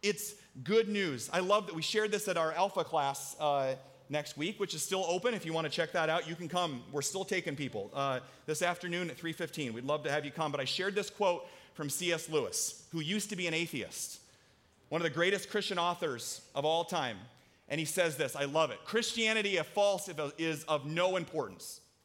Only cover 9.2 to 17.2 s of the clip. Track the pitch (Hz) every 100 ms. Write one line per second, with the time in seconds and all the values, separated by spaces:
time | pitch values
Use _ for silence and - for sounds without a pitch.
9.2 | 165 156 170 - 135 113 131 151 143 147
10.2 | 147 151 156 143 131 - 185 202 190 -
11.2 | 202 175 - - - - 147 - 180 165
12.2 | 160 156 107 - - - - 165 156 208
13.2 | 196 196 175 160 170 139 92 - - -
14.2 | - - _ _ _ _ _ 156 170 139
15.2 | 175 196 - 214 190 180 175 175 165 120
16.2 | - - - - 147 165 170 175 131 104